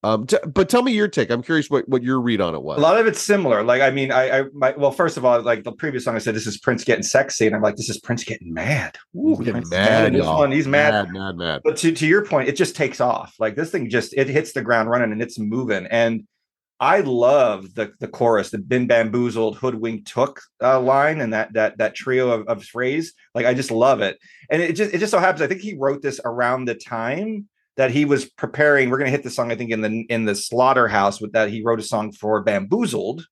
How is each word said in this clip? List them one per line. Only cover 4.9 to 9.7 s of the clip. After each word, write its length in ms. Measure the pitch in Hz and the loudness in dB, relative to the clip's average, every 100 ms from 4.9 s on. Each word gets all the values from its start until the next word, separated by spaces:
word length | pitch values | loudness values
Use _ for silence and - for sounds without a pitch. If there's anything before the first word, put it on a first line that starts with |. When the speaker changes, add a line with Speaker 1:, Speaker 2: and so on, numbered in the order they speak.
Speaker 2:
first 240 | 131 170 - | 2 -2 2
of 80 | |
all, 180 | 127 120 | 2 4
like, 220 | 117 113 | 2 0
the 80 | 104 | -2
previous 320 | 110 160 127 | -8 -6 -4
song, 100 | 123 | -4
I 40 | 113 | -4
said, 160 | 110 | -2
"This 120 | 110 110 | -4 -4
is 100 | 101 | -4
Prince 280 | - 120 | -2 -2
getting 180 | - 113 | 2 0
sexy," 440 | 101 - - - 110 | 4 2 2 2 2
and 100 | 104 | 2
I'm 60 | |
like, 140 | 104 104 | -2 -2
"This 140 | 104 | -8
is 80 | 104 | -10
Prince 240 | - 120 | -6 -6
getting 320 | - - 87 | -6 -12 -10
mad." 420 | 82 95 143 92 - - 170 | -8 -2 -2 -4 -12 -18 -4
Ooh, 140 | 294 | 0
Speaker 1:
He's 80 | 311 | 0
getting 140 | 117 | -2
Speaker 2:
Prince 160 | 101 85 | -4 -4